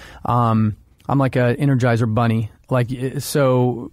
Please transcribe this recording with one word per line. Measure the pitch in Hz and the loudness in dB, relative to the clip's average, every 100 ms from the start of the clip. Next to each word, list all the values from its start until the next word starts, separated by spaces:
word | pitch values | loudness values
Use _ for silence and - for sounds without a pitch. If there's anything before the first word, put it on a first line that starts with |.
| - - | -20 -10
Um, | - 120 117 110 107 101 - _ - | -2 0 2 2 0 -2 -12 _ -4
I'm | 139 | -2
like | 135 131 | 0 0
a | 123 120 | 0 0
Energizer | 143 131 123 117 117 | 0 2 2 2 0
bunny. | 107 117 110 107 - - | 0 0 0 -4 -10 -4
Like, | 131 117 | -2 -2
uh, | 135 127 139 | -4 -6 -6
so | - 151 135 127 123 120 - | -4 0 2 4 2 -2 -8